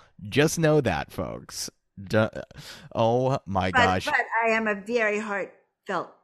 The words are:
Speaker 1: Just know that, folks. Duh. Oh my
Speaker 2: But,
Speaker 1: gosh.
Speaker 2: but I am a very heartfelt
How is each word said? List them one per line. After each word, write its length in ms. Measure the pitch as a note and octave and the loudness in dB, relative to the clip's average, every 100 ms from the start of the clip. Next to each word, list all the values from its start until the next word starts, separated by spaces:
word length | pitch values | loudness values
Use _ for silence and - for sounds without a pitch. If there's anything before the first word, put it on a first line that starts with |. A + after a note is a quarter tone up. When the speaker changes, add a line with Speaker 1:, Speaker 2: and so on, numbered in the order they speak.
| - - G#2 | -20 -18 -4
Speaker 1:
Just 280 | A2+ D#3 - | 2 2 4
know 200 | D#3+ D3+ | 4 4
that, 300 | A#2 D#2 - | 4 0 -4
folks. 580 | - C#2 A1+ - - - _ _ - | -8 -8 -8 -12 -12 -12 _ _ -16
Duh. 280 | F#2+ G#2+ A2 - - - - - - - | 0 2 2 -2 -14 -16 -18 -18 -8 0
Oh 440 | A2+ B2 C3 C3+ - | 2 2 0 -2 -2
my 260 | F#2+ F#2 | -2 0
Speaker 2:
But, 60 | B3+ A#3+ | 2 4
Speaker 1:
gosh. 200 | F#2 D4 | 2 0
Speaker 2:
but 100 | C#4 A#3 A3+ A#3 | -2 -2 0 0
I 60 | |
am 160 | A3+ A3 | 0 0
a 80 | G3+ | -4
very 440 | G3 A#3+ G#3+ G#3 | -2 0 0 -2
heartfelt 920 | A3 G3+ E3+ - _ _ - F3+ - _ | -4 -6 -8 -12 _ _ -8 -6 -6 _